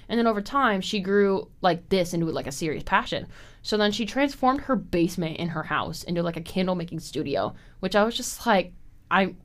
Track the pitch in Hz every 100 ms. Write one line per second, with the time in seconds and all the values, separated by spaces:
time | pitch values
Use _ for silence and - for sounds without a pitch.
0 | - 233 233 208 208 277 254 196 185 214
1 | 185 202 202 190 - - 185 170 - 190
2 | 175 170 165 - - - 160 139 - 196
3 | 233 151 - - - - - 214 208 208
4 | 214 254 285 - 254 269 277 247 - 180
5 | 170 185 165 156 170 156 156 147 98 165
6 | - 170 170 165 165 - 185 185 170 160
7 | 165 - 143 95 101 - - - 185 208
8 | 214 233 247 - 240 202 175 - - -
9 | - 175 180 180